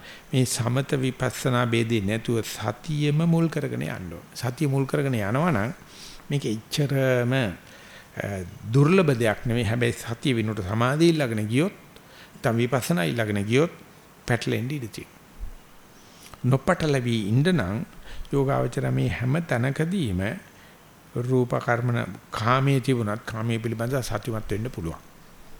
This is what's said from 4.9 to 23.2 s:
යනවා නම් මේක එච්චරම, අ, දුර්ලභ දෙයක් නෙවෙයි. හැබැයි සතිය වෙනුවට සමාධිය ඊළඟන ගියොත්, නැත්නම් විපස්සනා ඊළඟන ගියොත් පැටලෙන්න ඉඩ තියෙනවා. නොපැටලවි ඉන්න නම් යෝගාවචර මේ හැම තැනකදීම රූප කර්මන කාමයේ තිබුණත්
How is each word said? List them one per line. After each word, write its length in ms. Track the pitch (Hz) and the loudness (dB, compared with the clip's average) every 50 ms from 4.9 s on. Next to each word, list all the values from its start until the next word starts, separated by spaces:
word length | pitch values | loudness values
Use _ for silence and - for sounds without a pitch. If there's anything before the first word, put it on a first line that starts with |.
| - 147 139 139 127 | 0 0 0 0 0
යනවා 380 | 110 101 98 117 139 170 185 | 0 0 0 0 2 2 2
නම් 200 | 139 98 104 120 - - - - - - - - - - - | 2 2 0 -2 -4 -10 -16 -20 -20 -18 -18 -18 -18 -18 -6
මේක 200 | - 143 139 147 | -4 -4 -2 0
එච්චරම, 840 | 123 107 113 - - - 151 143 131 139 135 131 131 127 123 120 120 | -2 -4 -4 -6 -4 -2 0 0 2 2 2 4 4 4 4 2 2
අ, 920 | 131 135 123 98 82 - - - - - - - - - - - - - - 101 101 92 90 87 - - - | 2 2 0 0 -4 -6 -14 -20 -20 -20 -20 -20 -20 -20 -20 -12 -10 -8 -6 -6 -6 -6 -8 -10 -12 -12 -6
දුර්ලභ 460 | 107 113 139 143 156 185 196 175 143 131 | 0 4 4 6 6 6 6 6 4 2
දෙයක් 300 | 113 117 107 101 - - | 2 2 2 0 0 0
නෙවෙයි. 200 | 123 113 120 - | 0 0 2 2
හැබැයි 300 | 104 110 123 120 117 - | 0 0 2 0 0 0
සතිය 400 | - - 117 117 - - 147 123 | -4 -8 -8 -8 -2 0 0 0
වෙනුවට 300 | 113 107 110 107 107 90 | 2 0 -2 -2 -4 -4
සමාධිය 460 | 90 107 113 117 127 139 156 170 170 | -2 0 2 2 2 4 4 4 4
ඊළඟන 340 | 165 151 139 120 113 107 107 | 4 2 0 0 0 -2 -2
ගියොත්, 280 | 107 117 135 165 202 - - - - - - - - - - - - | 0 2 2 2 0 -2 -10 -18 -20 -20 -20 -20 -20 -20 -20 -20 -20
නැත්නම් 260 | - - - 123 113 | -12 -2 0 2 2
විපස්සනා 480 | 117 120 120 143 127 - - 170 175 170 | 2 2 2 0 -2 0 0 0 0 2
ඊළඟන 400 | 156 131 120 113 104 104 101 98 | 0 0 0 0 0 0 -2 0
ගියොත් 280 | 104 117 135 165 175 - - - - - - - - - - | 2 2 2 2 2 -2 -12 -20 -20 -20 -20 -20 -20 -20 -10
පැටලෙන්න 480 | - - 120 117 - 135 120 107 113 131 | -2 -2 -2 0 0 -2 -2 -2 -2 -4
ඉඩ 180 | 156 143 120 101 | -6 -6 -8 -10
තියෙනවා. 320 | - - - - - - - - - - - - - - - - - - - - - - - - - - - - - - | -12 -14 -16 -16 -20 -20 -20 -20 -14 -12 -12 -12 -12 -14 -20 -20 -20 -20 -20 -20 -20 -20 -20 -20 -20 -20 -20 -20 -12 -2
නොපැටලවි 760 | - 123 135 131 - - 175 - 160 151 139 131 120 120 117 113 101 | 0 2 2 2 2 0 2 2 2 2 2 2 2 0 0 0 0
ඉන්න 200 | 98 113 131 147 | 2 2 4 4
නම් 300 | 185 180 143 98 87 101 120 - - - - - - - - - - | 4 2 2 0 0 -2 -4 -4 -8 -12 -16 -16 -12 -10 -10 -6 -2
යෝගාවචර 640 | - 139 135 135 131 127 131 127 - 139 131 131 | 0 0 2 2 2 0 0 -2 -2 -2 -2 0
මේ 180 | 127 131 131 123 | 0 2 0 0
හැම 240 | 85 - 120 127 139 175 | 0 -2 0 0 0 0
තැනකදීම 800 | 165 - 135 117 120 135 139 - 156 170 196 202 143 104 90 90 95 110 175 - - - - - - - - - - - - - - - - 123 | 0 -2 0 0 0 0 0 0 -2 -2 0 -2 0 0 0 0 -2 -2 -4 -8 -12 -18 -20 -20 -20 -20 -20 -20 -20 -20 -20 -20 -20 -8 -6 -6
රූප 320 | 120 123 131 127 123 120 127 123 | -2 2 2 2 2 2 0 -2
කර්මන 400 | - 120 120 120 120 123 120 117 113 - 101 - - - | 0 0 0 0 0 0 0 0 -2 -4 -8 -14 -14 -10
කාමයේ 520 | - - 107 117 127 135 135 139 139 135 | -6 -2 2 2 4 4 4 4 2 2
තිබුණත් 440 | 117 139 131 117 113 104 104 113 | 2 2 0 0 0 -2 -4 -6